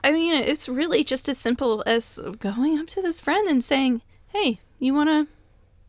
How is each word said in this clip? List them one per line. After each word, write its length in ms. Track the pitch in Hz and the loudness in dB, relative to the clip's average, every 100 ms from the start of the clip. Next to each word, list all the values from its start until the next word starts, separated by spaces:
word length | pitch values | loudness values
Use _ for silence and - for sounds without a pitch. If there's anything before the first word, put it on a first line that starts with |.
I 80 | 269 | 2
mean, 220 | 320 330 | 2 2
it's 340 | 311 233 302 - | 2 0 -2 -2
really 340 | 254 320 359 | -2 2 2
just 240 | - 254 - | 2 -2 -2
as 80 | 262 | -2
simple 460 | 233 247 262 214 208 | -2 0 0 0 0
as 320 | 233 - - - 202 | 0 -2 -8 -10 -8
going 400 | 202 220 285 302 | -6 0 0 0
up 80 | 330 | -2
to 140 | - | -6
this 200 | 370 330 | -4 -4
friend 260 | - 359 403 | -2 0 2
and 160 | 269 | 0
saying, 380 | - 269 262 233 - - - | 2 0 2 0 -6 -20 -8
"Hey, 300 | 415 349 208 _ - | -2 -2 -2 _ -4
you 140 | 254 285 | 0 2
wanna 320 | 302 302 294 - _ _ _ _ | 4 2 0 -6 _ _ _ _